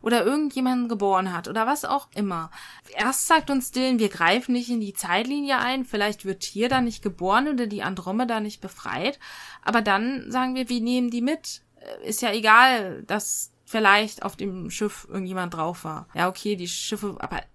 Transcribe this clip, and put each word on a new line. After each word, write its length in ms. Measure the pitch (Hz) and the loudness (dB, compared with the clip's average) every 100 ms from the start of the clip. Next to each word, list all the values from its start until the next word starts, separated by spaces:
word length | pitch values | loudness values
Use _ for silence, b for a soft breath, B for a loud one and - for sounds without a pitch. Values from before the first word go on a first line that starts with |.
oder 200 | 220 233 190 | 2 4 4
irgendjemanden 640 | 285 302 262 254 254 240 | 2 0 0 0 0 0
geboren 440 | 226 196 190 190 | 0 2 2 2
hat 140 | 175 175 | -4 -4
oder 180 | 226 226 | -2 0
was 200 | 294 - | 0 0
auch 220 | 277 - | -2 -2
immer. 380 | - 202 175 160 B B B - - | -4 -4 -4 -8 B B B -14 -2
Erst 300 | 214 262 - | 0 0 4
sagt 240 | 320 - | 2 4
uns 220 | 277 247 | -2 0
Dylan, 260 | 247 262 247 | 0 2 4
wir 120 | 214 | 2
greifen 440 | - 170 214 247 | 4 4 4 2
nicht 160 | 247 233 | -2 0
in 100 | 240 | -4
die 140 | 208 | -4
Zeitlinie 640 | - 185 180 233 285 285 262 | -6 0 0 0 -2 0 0
ein, 280 | 240 269 254 | 0 -2 -4
vielleicht 380 | 214 208 208 190 | -2 -2 -2 -6
wird 160 | 185 | -6
Tyr 280 | - 190 240 | -6 -2 0
da 120 | 262 | 2
nicht 200 | 240 220 | 0 -2
geboren 460 | 208 175 180 208 285 | -6 -4 2 2 2
oder 180 | 269 233 | 0 -2
die 160 | 208 | -2
Andromeda 580 | 117 185 185 214 247 226 | -4 -4 -4 -2 0 -2
nicht 220 | 214 - | -4 -8
befreit, 580 | 190 - - 127 202 277 B B B B | -14 -12 -8 -4 -4 -4 B B B B
aber 180 | - 226 | 0 2
dann 500 | 214 196 226 269 - | 4 2 2 -4 -4
sagen 220 | 254 254 | -2 0
wir, 160 | 262 247 | -2 -2
wir 120 | 247 | -2
nehmen 280 | 226 247 247 | 0 2 0
die 120 | 240 | 0
mit. 400 | 240 320 - - _ _ | 0 -2 -4 -14 _ _
Äh, 300 | - - - | -16 -12 -6
ist 120 | 220 | -2
ja 100 | 240 | 0
egal, 680 | 214 220 220 254 247 190 165 - | 2 8 10 10 6 0 -6 -4
dass 420 | 208 - - - _ _ | -4 -2 -4 -6 _ _
vielleicht 560 | 226 214 202 214 - | 2 6 6 4 -4
auf 140 | 196 - | -10 -6
dem 340 | 196 185 170 | -8 -6 -8
Schiff 380 | - 214 - - | -4 -4 -4 -10
irgendjemand 460 | 190 185 185 175 170 | -8 -6 -4 -6 -2
drauf 280 | 160 175 | -4 -4
war. 240 | 165 156 165 | -8 -10 -10
Ja, 140 | 170 180 | -2 -2
okay, 260 | 185 208 202 | 0 -4 -4
die 120 | 175 | -4
Schiffe, 480 | - - 208 208 180 | -6 -6 -6 -6 -8
aber 240 | - - - | -8 -8 -10